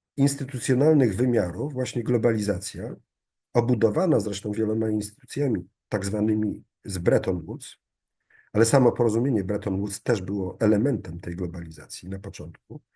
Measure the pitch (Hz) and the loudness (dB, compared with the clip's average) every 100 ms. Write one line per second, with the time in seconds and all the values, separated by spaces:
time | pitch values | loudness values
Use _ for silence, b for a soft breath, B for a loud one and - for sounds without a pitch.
0 | _ - 139 139 131 123 - 127 147 156 | _ 0 0 0 -8 -6 0 2 4 6
1 | 123 98 127 120 90 90 139 131 123 - | 4 2 2 2 0 -2 -8 -6 -6 -4
2 | 110 123 120 113 104 92 - - 110 - | 0 2 2 2 0 -2 -4 -10 -12 -12
3 | _ _ _ _ _ 123 117 120 107 107 | _ _ _ _ _ 0 2 4 4 4
4 | 180 139 104 98 110 104 107 110 110 107 | 2 2 2 -4 -4 -2 0 0 0 -2
5 | 101 - - - 139 104 - _ - 107 | -4 -10 -12 -4 -2 -2 -4 _ -6 -4
6 | 98 104 107 107 107 - - _ - 95 | -2 0 0 0 -2 -4 -12 _ -8 -4
7 | 85 127 - 90 80 139 - - _ _ | 2 2 2 -4 -6 -12 -14 -20 _ _
8 | _ _ b b b 104 113 139 123 - | _ _ b b b 2 6 6 6 4
9 | 120 110 131 117 92 104 101 95 101 - | 2 2 0 0 -2 -4 -2 -2 -4 -6
10 | - 113 92 101 92 - 110 107 127 117 | -2 -2 -2 -6 -6 0 2 4 2 -2
11 | - 85 - 87 87 85 82 80 - - | -4 -12 -10 -6 -6 -8 -12 -14 -16 -14
12 | 87 95 98 - 80 82 - 151 _ | -10 -10 -12 -14 -14 -16 -18 -18 _